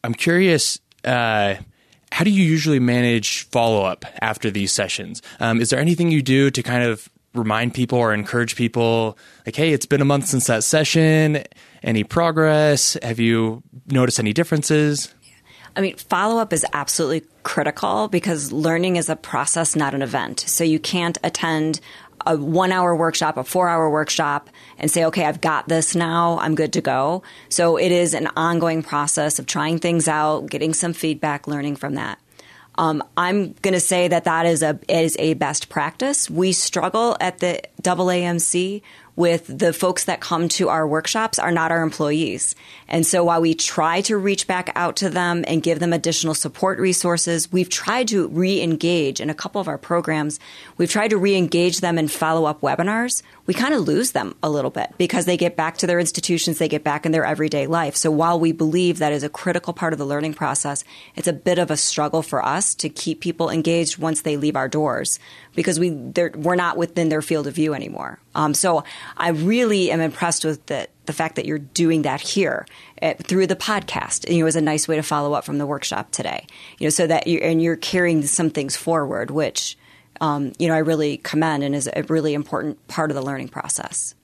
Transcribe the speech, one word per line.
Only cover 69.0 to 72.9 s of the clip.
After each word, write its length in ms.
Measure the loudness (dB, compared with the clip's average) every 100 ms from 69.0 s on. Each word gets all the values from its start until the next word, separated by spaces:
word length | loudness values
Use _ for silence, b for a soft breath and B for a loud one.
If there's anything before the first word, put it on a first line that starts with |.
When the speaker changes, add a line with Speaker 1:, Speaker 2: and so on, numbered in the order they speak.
| B -4
Speaker 2:
I 120 | -2
really 600 | 2 2 2 2 2 2
am 100 | 0
impressed 460 | -2 -2 -2 -2 -2
with 180 | -6 -6
the, 200 | -8 -8 _ -10
the 60 |
fact 220 | -4 -4 -4
that 100 | -4
you're 100 | -6
doing 460 | -4 2 2 2
that 180 | 0 -4
here, 460 | -2 0 0 -2 -8 B B